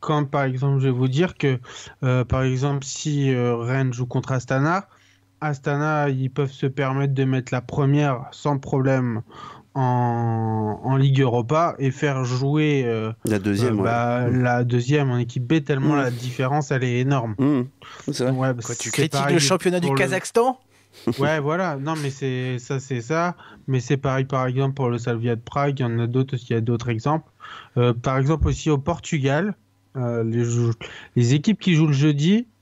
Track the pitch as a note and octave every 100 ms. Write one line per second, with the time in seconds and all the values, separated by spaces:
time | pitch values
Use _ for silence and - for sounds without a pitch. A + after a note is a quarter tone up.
0 | - D3+ C#3+ D3 C3+ B2+ C#3 C#3 C3+ B2
1 | C3 C3 F3+ - C#3+ B2+ - - - -
2 | C3 B2+ A#2+ C3 C3 B2+ C#3+ C#3+ C3+ -
3 | D3+ C#3+ C3+ B2+ A#2+ A#2+ A#2 C3 C3 A#2+
4 | B2 C3 C3+ C3 - C3 D3 F#3+ - _
5 | _ _ _ - D3+ C#3 D3+ C#3+ D3+ D3+
6 | C#3+ C3 C3 D3+ C#3 - C#3 C3+ C3+ C3+
7 | C#3 C3+ C3 C3 B2+ B2+ A#2+ D3 C#3 C#3+
8 | D3 B2 C3 - D3+ C#3 - C#3+ C3 C3
9 | B2 A2 - - - - - C#3 B2+ B2
10 | A#2+ A#2 A#2 A2+ A2 A2 G#2+ G#2 B2+ C3+
11 | C#3 C3+ C3 A#2+ A#2 D#3 E3+ - C3+ C3+
12 | D3 C3 B2 B2+ C#3 D3+ D3+ C#3 B2 A2+
13 | A2 A2+ A2+ G#2+ G2+ G2+ B2 G#2 F#2+ A#2
14 | A#2+ A#2+ A#2+ B2+ B2 A#2+ A#2+ A#2+ B2 D3
15 | C#3 B2 A#2 C3 A#2+ D#3+ D3 C3+ D3+ C#3+
16 | C3 A#2+ B2 B2 C3 D3 D3 C3+ B2+ A#2+
17 | C3 C#3 A2+ G#2+ C#3 C#3 B2+ - - -
18 | - C#3 B2+ C3 C3 A#2+ A#2 A#2 A2+ -
19 | D#3 C#3 C#3 C#3+ C#3+ F#3 F#3 F3+ E3+ -
20 | - F#3 - A#3 B3 B3+ _ _ _ -
21 | - B2 C#3+ D#3 C#3+ E3+ F#3 C#3 C#3+ D#3+
22 | C#3 C3+ C3+ B2+ B2+ B2 - C#3 - B2
23 | A#2 D#3+ F3 E3+ - - - C3 - C#3
24 | C#3 C3 C3+ C3+ B2+ B2+ C#3 C3+ B2 A#2+
25 | A#2+ A2+ A#2+ A#2 - C#3 C#3+ C3+ B2 A#2
26 | A#2 B2+ C3+ B2+ - A#2 A2+ A#2 A#2+ A2+
27 | D3 D#3+ - _ - - - B2+ B2 A#2+
28 | C3+ C3 C3+ D#3 D3+ B2+ D#3+ D3 C#3 E3
29 | - D#3 C3+ D3 G#3 - _ _ _ C3+
30 | A#2+ A#2 A2+ A#2 A#2+ A#2+ A#2 A2+ - -
31 | - B2+ A#2 D3 A3 G3 F#3+ D#3 D#3 C3+
32 | D3+ C#3+ D#3+ G#3+ A#3+ _